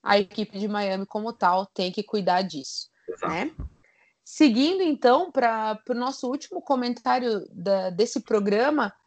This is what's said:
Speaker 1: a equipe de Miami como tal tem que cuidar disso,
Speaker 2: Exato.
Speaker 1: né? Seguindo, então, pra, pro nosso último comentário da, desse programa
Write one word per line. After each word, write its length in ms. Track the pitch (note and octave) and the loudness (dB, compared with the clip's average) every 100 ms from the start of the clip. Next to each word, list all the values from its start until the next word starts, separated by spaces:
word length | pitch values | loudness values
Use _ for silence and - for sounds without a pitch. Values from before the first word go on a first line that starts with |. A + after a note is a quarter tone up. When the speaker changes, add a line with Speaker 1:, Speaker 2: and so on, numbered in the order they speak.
Speaker 1:
a 160 | - G3+ | 4 2
equipe 400 | G3 - G#3 G3 | 2 -6 -6 -4
de 80 | G#3 | -4
Miami 380 | G#3 G3+ F#3+ G3 | -2 -2 -4 -4
como 260 | G#3+ A3 | -6 -6
tal 340 | A3+ F3+ F#3 G3 | 0 2 2 -2
tem 260 | - F#3 | -4 -2
que 100 | F#3 | -4
cuidar 400 | G#3 G#3+ F#3 F3+ | -4 -2 2 0
disso, 460 | F#3+ D#3 - - - _ - | 0 -6 -10 -12 -14 _ -14
Speaker 2:
Exato. 240 | - - | -8 -4
Speaker 1:
né? 180 | D#3+ C#4 - - _ _ _ _ _ | -4 -6 -8 -14 _ _ _ _ _
Seguindo, 580 | - - D4+ A3 D4 F#4+ | -20 4 4 6 2 2
então, 480 | F4 C#4+ A#3+ C4 F4+ | 0 2 4 4 2
pra, 440 | C4+ A#3+ A3 A3 G#3+ | 0 0 0 -2 -4
pro 100 | - | -6
nosso 340 | A#3+ B3+ C4+ B3 | -4 -4 -4 -6
último 340 | C#4+ - F#4 | -6 -8 -12
comentário 840 | - C4 B3 A#3+ B3+ B3+ B3 G#3 - | -2 -2 0 -4 0 0 0 -4 -6
da, 380 | - F3 G3 F#3 | -6 0 0 0
desse 300 | F3+ A#3+ B3 | 0 0 -2
programa 720 | - G#3+ G3+ G#3 C4+ D4+ G#3 - | 0 0 2 2 2 2 -2 -6